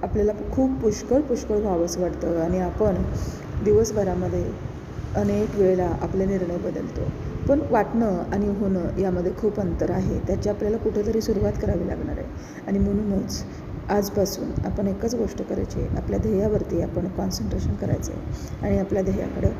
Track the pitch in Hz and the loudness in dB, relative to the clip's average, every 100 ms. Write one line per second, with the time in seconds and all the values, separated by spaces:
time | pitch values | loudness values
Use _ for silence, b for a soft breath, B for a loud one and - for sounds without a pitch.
0 | - 214 208 - - - 262 262 220 208 | -2 2 2 0 -2 2 2 2 0 0
1 | - 254 302 233 - 214 214 175 170 180 | 2 2 2 -2 0 0 2 2 0 0
2 | 180 - 170 165 165 180 180 - 214 180 | -2 -2 -2 0 0 0 0 2 2 2
3 | 185 B B B B - - 208 220 214 | 0 B B B B -2 4 6 6 2
4 | 196 180 180 180 - - - - - - | 0 0 0 -2 -2 -4 -8 -10 -10 -10
5 | - - 202 202 214 202 185 185 180 160 | -4 0 2 2 0 4 4 6 2 0
6 | 175 190 190 190 175 175 - - - - | -2 0 2 2 0 -2 -2 -4 -6 -4
7 | - - - - - 277 294 233 202 233 | -4 -4 -6 -4 2 2 4 2 2 2
8 | 233 180 - 196 202 202 202 190 165 - | 2 0 0 0 0 2 2 2 0 0
9 | 190 180 175 180 214 202 190 160 156 180 | 0 2 0 0 -2 0 -2 0 0 0
10 | 190 - - 196 208 202 214 220 220 208 | 0 0 0 0 0 0 0 0 0 0
11 | 208 220 214 202 202 214 214 175 170 - | 0 0 2 2 2 0 0 0 0 -4
12 | 147 147 - B B B - 196 202 202 | -4 -4 -6 B B B -2 2 4 2
13 | 214 196 - - - B B - - 202 | 2 0 0 -4 -6 B B -10 0 2
14 | 196 - 185 - - - 185 185 196 190 | 2 2 0 0 -2 -2 -2 0 -2 0
15 | 226 233 214 - - 202 - - - - | -2 0 -2 -4 -4 -2 -2 -2 -2 -2
16 | - - 220 196 214 208 185 170 165 - | 0 0 2 2 4 2 0 -2 0 -2
17 | 180 - 190 - 214 - - 208 - - | -4 -2 -4 -2 -2 -2 -2 -2 0 -2
18 | - - - - - - - 202 190 208 | -2 -8 -6 -8 -8 -6 0 0 2 0
19 | 185 190 - - - - | 2 0 -2 0 0 0